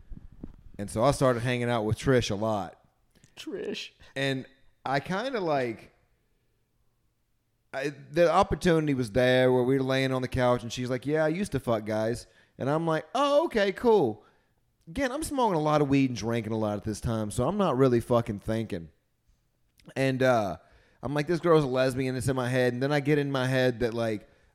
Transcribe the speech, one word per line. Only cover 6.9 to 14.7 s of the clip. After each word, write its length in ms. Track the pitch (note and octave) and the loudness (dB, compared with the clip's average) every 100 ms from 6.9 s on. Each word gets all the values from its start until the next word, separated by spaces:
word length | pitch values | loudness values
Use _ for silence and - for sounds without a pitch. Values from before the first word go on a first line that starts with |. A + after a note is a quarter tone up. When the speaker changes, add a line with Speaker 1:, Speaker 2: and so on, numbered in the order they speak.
| _ _ _ _ _ _ _ _ | _ _ _ _ _ _ _ _
Speaker 1:
I, 200 | C3+ C#3+ C#3+ B2+ | -8 -8 -8 -6
the 180 | D3 E3+ | 2 4
opportunity 640 | E3+ G#3 - F3+ D#3+ D3+ | 6 2 2 2 2 2
was 180 | C3 A#2 | 0 0
there 380 | A2+ B2+ B2+ B2+ | 2 4 6 6
where 100 | B2+ | 4
we 140 | B2 C3+ | 4 2
were 60 | |
laying 280 | C3 C3 C3+ | 2 0 0
on 100 | C3 | -2
the 60 | B2+ | -2
couch 340 | B2+ B2 B2 | 0 2 2
and 100 | A#2 | -2
she's 160 | - B2 | -8 -6
like, 160 | B2+ C3+ | -4 -2
"Yeah, 180 | D#3 | 0
I 60 | D#3 | 0
used 240 | E3+ G3+ | -2 -4
to 60 | C3+ | -4
fuck 240 | B2+ A2 G#2+ | -2 -2 -2
guys." 420 | G#2+ A2 A#2+ - _ _ - | -2 -2 -4 -10 _ _ -8
And 100 | B2+ | -4
I'm 160 | D#3 E3 | -2 0
like, 200 | D#3+ - A#3+ | -2 -4 -4
"Oh, 300 | C#4+ C#4+ E4+ | 0 2 0
okay, 260 | A3 G3+ | 0 -2
cool." 540 | F#3+ A#3+ G#3+ C3 G#2 _ _ _ _ _ | 0 4 4 4 -2 _ _ _ _ _